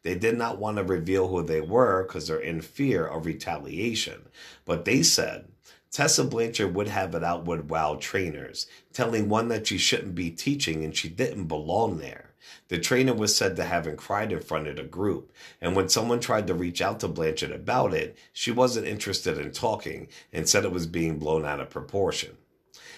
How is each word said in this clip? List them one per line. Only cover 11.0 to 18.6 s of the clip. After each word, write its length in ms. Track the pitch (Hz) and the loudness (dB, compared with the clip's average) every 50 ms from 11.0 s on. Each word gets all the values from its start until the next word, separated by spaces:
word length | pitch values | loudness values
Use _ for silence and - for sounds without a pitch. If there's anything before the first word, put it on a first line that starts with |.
| - 80 | -6 -4
didn't 360 | 82 95 - - - 104 92 | -2 -2 -2 -2 -2 -6 -4
belong 540 | 78 80 76 76 78 90 107 117 104 90 78 | -4 -4 -4 -2 0 2 2 2 2 0 -4
there." 320 | 71 64 - - - - _ _ - - - - _ | -8 -10 -12 -16 -18 -20 _ _ -20 -20 -20 -20 _
The 100 | _ 90 85 | _ -4 -2
trainer 340 | 82 - 131 123 131 131 120 | 2 2 4 4 4 4 2
was 220 | 107 107 104 - | 2 2 2 2
said 200 | - 110 95 90 | 2 2 2 0
to 80 | 87 82 | -2 -2
have 240 | 82 90 85 80 80 76 | 0 0 0 0 -2 -6
cried 340 | 76 - - 98 101 110 107 | -8 -6 -4 -2 -2 -2 -2
in 80 | 90 78 | -4 -6
front 280 | - - 82 78 76 | -4 -4 -4 -4 -2
of 100 | 76 69 | -4 -6
the 60 | 65 69 | -8 -10
group, 480 | 69 - 87 101 101 87 64 - - _ - - - - _ | -8 -4 0 0 0 0 -2 -4 -12 _ -20 -20 -20 -14 _
and 140 | - 85 92 | -2 2 2
when 140 | 98 92 92 | 2 4 4
someone 300 | - 117 110 117 120 120 | 2 2 4 2 2 0
tried 280 | - - 113 110 101 | 2 2 2 2 2
to 60 | 90 90 | 0 0
reach 280 | 82 90 87 82 - | 0 0 -2 0 0
out 180 | 87 98 107 107 | 0 0 0 -2
to 80 | 110 | -4
Blanchard 440 | 90 80 82 80 78 78 - 76 71 | -4 -2 0 0 0 0 0 -4 -6
about 420 | - - 78 104 117 127 123 98 85 | -8 -8 -4 0 2 2 2 2 2
it, 240 | 76 78 - - - - _ _ | 0 -2 -4 -10 -18 -20 _ _
she 180 | - - 120 | -6 -4 0
wasn't 360 | 113 120 | 4 4